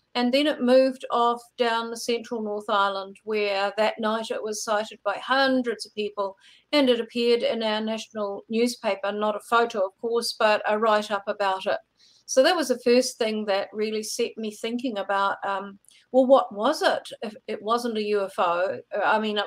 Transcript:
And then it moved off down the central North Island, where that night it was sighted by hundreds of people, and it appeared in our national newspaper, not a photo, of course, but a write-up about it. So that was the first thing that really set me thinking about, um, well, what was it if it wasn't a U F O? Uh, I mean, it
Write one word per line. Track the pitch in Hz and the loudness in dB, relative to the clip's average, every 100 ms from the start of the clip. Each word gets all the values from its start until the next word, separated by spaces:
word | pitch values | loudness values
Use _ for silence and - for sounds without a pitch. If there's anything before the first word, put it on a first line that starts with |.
| _ | _
And | 247 247 | -2 2
then | 262 302 | 4 2
it | - | 2
moved | 240 262 262 254 - | 4 6 6 2 -4
off | 240 233 240 - - | 0 2 0 -6 -2
down | 240 226 233 | 0 0 -4
the | 226 | -6
central | - 233 226 233 | -4 -4 -4 -8
North | 214 208 208 | -6 -6 0
Island, | 208 196 196 196 196 | 2 2 -2 -8 -12
where | 214 214 208 196 202 196 | -6 -2 0 0 0 2
that | 220 - | 0 0
night | 214 226 226 | -2 -2 -4
it | 233 | -6
was | 214 214 | -6 -6
sighted | - 208 220 208 202 | -2 -2 -2 -6 -4
by | 190 | -4
hundreds | - 262 269 262 240 220 - | 0 2 4 2 0 -4 -8
of | - | -6
people, | 208 - 196 - - - _ | -6 -4 -6 -6 -20 -20 _
and | 294 269 | 2 4
it | 233 | 2
appeared | 233 240 240 233 | 0 0 2 4
in | 214 226 | 2 0
our | 220 214 | 0 -2
national | 220 220 - 220 202 202 - | -2 -6 -8 -8 -6 -6 -4
newspaper, | 226 240 240 220 196 196 | 0 0 0 -2 -2 -2
not | 208 214 208 | -2 -2 -2
a | - | 0
photo, | 233 233 226 190 | 2 2 0 -4
of | - | -4
course, | 233 233 220 - | -4 -2 -2 0
but | 214 208 - | 2 2 0
a | 214 | 0
write-up | 220 214 208 202 202 | 2 2 0 -4 -4
about | 208 196 190 190 | -2 -2 -2 -2
it. | - - _ _ _ - | -4 -6 _ _ _ -2
So | - | 4
that | 285 359 | 4 4
was | 269 | 0
the | 240 | 0
first | 240 240 254 - | 2 4 2 -2
thing | 220 214 208 | -4 -2 -2
that | 196 - | -2 -2
really | 214 214 214 | -4 -4 -4
set | 214 - 233 - | -6 -4 -6 -6
me | 220 | -10
thinking | 208 226 240 254 208 | -8 -6 -6 -4 -4
about, | 196 196 196 - 202 | -2 0 0 -2 -4
um, | 196 202 196 _ _ _ | -6 -8 -16 _ _ _
well, | 254 254 | 2 6
what | 269 - | 6 4
was | 202 226 311 | 0 0 2
it | 359 196 - - | 2 0 -4 -12
if | 214 - - | -12 -12 -10
it | 220 | -8
wasn't | 202 233 240 214 | -2 -2 -2 -4
a | |
U | 208 208 190 | 0 0 -2
F | - | 0
O? | 185 170 190 123 - | 0 0 -2 -4 -8
Uh, | 208 165 | -2 0
I | 214 | 2
mean, | 220 | 0
it | 208 | -2